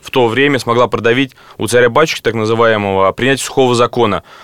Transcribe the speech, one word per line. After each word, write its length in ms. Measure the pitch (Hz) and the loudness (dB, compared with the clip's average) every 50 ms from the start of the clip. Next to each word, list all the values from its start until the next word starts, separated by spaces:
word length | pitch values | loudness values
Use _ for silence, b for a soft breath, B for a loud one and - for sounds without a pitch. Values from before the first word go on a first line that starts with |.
в 120 | B - - | B -6 -2
то 160 | 135 123 113 | 0 0 0
время, 320 | 110 127 139 143 143 123 | 0 0 0 0 0 -2
смогла 260 | - 120 117 120 123 | -2 -2 0 0 0
продавить 460 | 110 - 110 104 117 117 131 139 127 - B B B B B | 0 0 -2 0 0 0 0 -2 -4 -6 B B B B B
у 80 | 107 | -4
царя-батюшки, 540 | 104 117 123 123 120 113 147 165 160 - - - | 0 2 2 2 2 2 2 0 0 -2 -4 -4
так 120 | 120 110 | -4 -4
называемого, 760 | 113 107 110 113 113 117 113 110 104 101 98 95 95 95 95 | -2 -2 -2 0 2 2 2 2 0 0 -2 0 0 0 0
принятие 340 | - - 120 131 139 127 - | 0 0 -2 -2 -2 -2 -4
сухого 300 | - - 139 131 123 123 | -4 -2 0 0 2 2
закона. 480 | 117 120 113 - 123 117 107 98 - - B B B | 2 0 0 0 0 0 0 -2 -4 -6 B B B